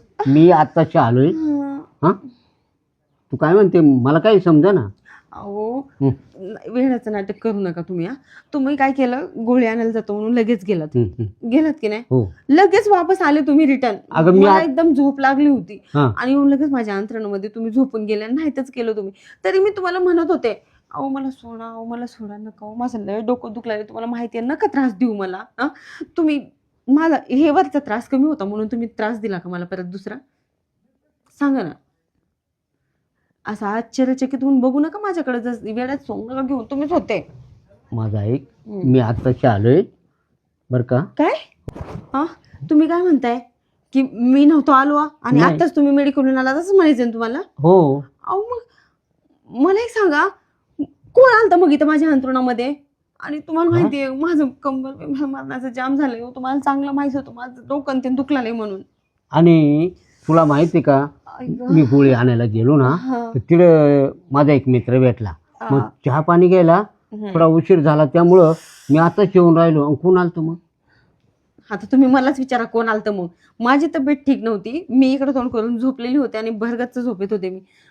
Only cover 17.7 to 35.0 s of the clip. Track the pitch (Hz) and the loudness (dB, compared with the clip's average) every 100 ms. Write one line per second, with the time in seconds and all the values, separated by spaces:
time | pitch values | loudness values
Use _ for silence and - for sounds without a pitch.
17.7 | 226 262 226 214 214 220 269 311 269 262 | -2 -2 -4 -4 -6 -4 -4 -4 -6 -8
18.7 | 254 226 208 196 - _ - 370 381 403 | -8 -6 -6 -8 -14 _ -10 -4 0 0
19.7 | 403 359 359 359 339 320 320 233 196 _ | -2 -6 -2 0 0 0 -2 -2 -6 _
20.7 | _ _ - 269 269 269 262 233 226 226 | _ _ -10 -8 -8 -10 -12 -16 -18 -16
21.7 | 226 226 240 240 - 208 208 214 - 214 | -16 -12 -12 -12 -14 -18 -16 -18 -18 -16
22.7 | 226 247 226 196 208 220 247 240 220 226 | -10 -8 -8 -8 -8 -6 -6 -8 -14 -10
23.7 | 214 214 220 233 233 233 233 240 311 415 | -10 -10 -12 -10 -8 -8 -8 -6 -4 -4
24.7 | 294 262 185 247 208 190 185 - - 277 | -2 -2 -2 -4 -4 -8 -10 -14 -8 -8
25.7 | - - - - - 311 285 208 _ _ | -8 -20 -18 -12 -2 -2 -2 -6 _ _
26.7 | _ - 285 330 269 - 254 311 294 320 | _ 0 2 2 -2 -2 0 2 2 0
27.7 | 285 285 214 - 262 302 294 196 208 214 | -2 -6 -8 -4 -2 0 -2 -6 -6 -6
28.7 | 240 233 226 220 233 208 185 175 175 175 | -6 -8 -6 -6 -6 -8 -8 -10 -10 -10
29.7 | 185 180 190 202 247 _ _ _ _ _ | -10 -12 -12 -14 -16 _ _ _ _ _
30.7 | _ _ _ _ _ _ - 285 269 170 | _ _ _ _ _ _ -4 -2 -2 -6
31.7 | - _ _ _ _ _ _ _ _ _ | -12 _ _ _ _ _ _ _ _ _
32.7 | _ _ _ _ _ _ _ - 208 208 | _ _ _ _ _ _ _ -14 -10 -6
33.7 | 214 233 - 262 262 262 269 262 269 254 | -6 -6 -4 -2 -2 -4 -4 0 2 2
34.7 | 269 311 403 | 0 -2 -4